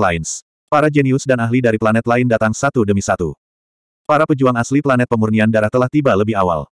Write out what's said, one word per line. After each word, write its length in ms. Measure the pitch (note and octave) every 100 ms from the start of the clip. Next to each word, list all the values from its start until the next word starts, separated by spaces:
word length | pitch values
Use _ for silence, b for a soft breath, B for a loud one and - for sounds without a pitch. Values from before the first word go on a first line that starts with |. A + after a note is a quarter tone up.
Lines. 400 | G2 E2+ D#2 - _ _ _
Para 160 | D3+ D3+
jenius 400 | D3 C3+ C3+ -
dan 80 | B2
ahli 240 | A#2 B2
dari 160 | B2 A2
planet 320 | A2 A2+ A#2+
lain 240 | A#2+ B2
datang 240 | A2+ A2 A2
satu 240 | C#3 C3 G#2
demi 160 | G2
satu. 320 | G2+ F#2+ E2 C#2 _ _ _ _ _ _ -
Para 160 | D3
pejuang 320 | D#3 C#3+ C3 A#2+
asli 240 | A#2+ C#3
planet 240 | C#3+ B2
pemurnian 480 | B2 A#2 G#2+ A2 A2
darah 160 | A2 G#2+
telah 240 | B2+ B2
tiba 240 | D3+ C#3 G2
lebih 160 | G#2+
awal. 320 | G#2 F#2 D#2+ C#2